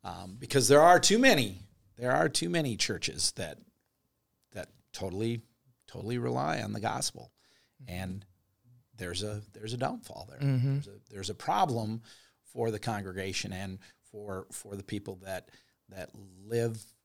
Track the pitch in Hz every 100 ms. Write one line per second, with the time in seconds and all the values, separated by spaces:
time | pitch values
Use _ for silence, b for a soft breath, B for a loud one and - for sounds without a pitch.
0 | 95 87 92 104 127 139 127 143 165 180
1 | - 214 269 175 107 95 - _ _ -
2 | 123 143 160 - 170 175 143 101 - 87
3 | - - - - 82 - - _ _ _
4 | _ _ _ _ _ 101 - _ _ -
5 | 98 92 113 117 - _ _ _ - -
6 | 104 123 123 123 147 156 104 107 107 -
7 | - - - _ b b b _ 131 90
8 | 92 95 - _ _ _ _ - _ -
9 | 90 87 104 107 104 - 110 120 131 240
10 | - - - 139 139 131 131 139 143 101
11 | _ 101 98 - - 196 180 117 107 113
12 | B B B B _ - 113 107 - 104
13 | 95 92 95 90 101 95 95 95 B B
14 | _ 107 104 95 - - 101 101 95 104
15 | 101 92 95 92 - b b b _ 95
16 | 80 - 98 92 101 117 117 110 - _